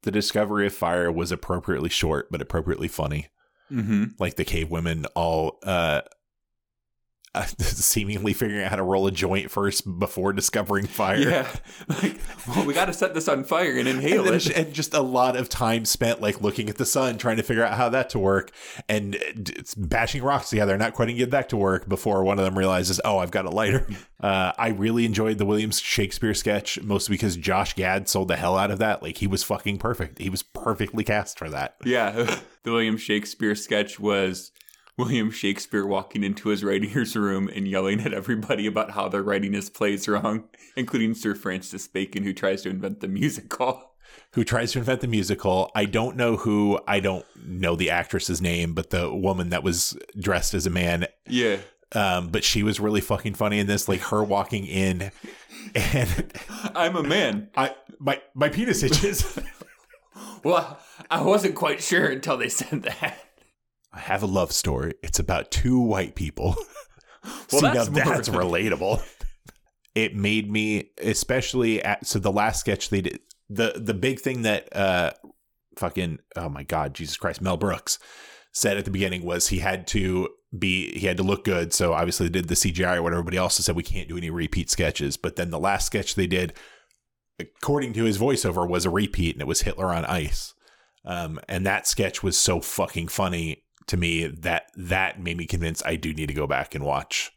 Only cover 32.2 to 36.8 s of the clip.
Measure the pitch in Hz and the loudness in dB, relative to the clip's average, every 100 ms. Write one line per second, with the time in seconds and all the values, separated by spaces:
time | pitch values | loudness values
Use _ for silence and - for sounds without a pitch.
32.2 | 117 107 - _ - 117 113 107 - 104 | -2 -2 -8 _ -2 2 2 0 0 -2
33.2 | 104 - 107 104 - 104 101 - 104 101 | -2 -2 0 0 0 0 0 -2 0 2
34.2 | 95 92 - _ - - - - 123 131 | 0 -2 -12 _ -20 -20 -20 -6 0 2
35.2 | 110 113 101 98 - 107 98 98 98 - | 0 0 -2 -2 -2 -2 0 -2 -2 -2
36.2 | 101 101 107 104 101 98 | -2 0 0 0 2 2